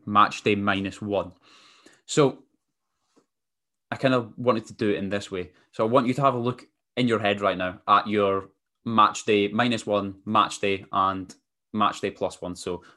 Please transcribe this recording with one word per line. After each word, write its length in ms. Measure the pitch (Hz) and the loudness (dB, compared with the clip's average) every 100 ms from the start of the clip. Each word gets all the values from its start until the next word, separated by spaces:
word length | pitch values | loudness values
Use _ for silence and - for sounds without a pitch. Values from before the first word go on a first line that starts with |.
| - | 0
match 360 | 104 104 - | 4 4 2
day 140 | 113 101 | 0 2
minus 440 | 101 98 98 - | 2 0 -4 -8
one. 300 | 104 101 90 - _ - _ _ - _ - | -4 -2 -4 -12 _ -20 _ _ -20 _ -4
So 360 | - 139 - _ _ _ _ _ _ _ _ _ _ _ _ _ _ _ | 2 2 0 _ _ _ _ _ _ _ _ _ _ _ _ _ _ _
I 40 | 117 | -2
kind 180 | 135 | 0
of 220 | 127 107 - | 0 -2 -2
wanted 300 | 123 113 - | 0 0 -4
to 80 | |
do 160 | 101 110 | -4 -2
it 60 | 85 | 0
in 120 | 95 | -2
this 220 | 101 - | -6 -6
way. 220 | 95 87 _ _ | -10 -10 _ _
So 140 | - | -2
I 40 | 113 | 2
want 200 | 127 120 | 4 2
you 60 | |
to 80 | 127 | 2
have 120 | 139 | 0
a 40 | 123 | 0
look 280 | 120 120 - _ _ - | -4 -6 -14 _ _ -2
in 120 | 127 | 0
your 100 | 110 | 2
head 220 | 104 101 | 0 0
right 180 | 101 90 | 0 -2
now 220 | 92 90 - | -4 -6 2
at 180 | 101 104 | 2 2
your 440 | 104 101 98 95 _ _ _ | 0 2 0 -6 _ _ _
match 400 | - 110 104 - | -4 2 4 2
day 240 | - 104 101 | 0 2 2
minus 360 | 110 123 113 | 0 -2 -2
one, 300 | - 104 98 95 | -2 -2 -2 -10
match 360 | - 107 101 - | -2 0 0 0
day, 240 | 101 95 - | -2 -2 -4
and 420 | 101 95 95 92 - _ _ _ | -2 -2 -2 -10 -16 _ _ _
match 280 | 107 101 - | -2 0 0
day 80 | 101 | -6
plus 280 | 95 92 - | -4 -6 -6
one. 140 | 92 | -12
So, 300 | 90 - 87 - | -8 -8 -8 -12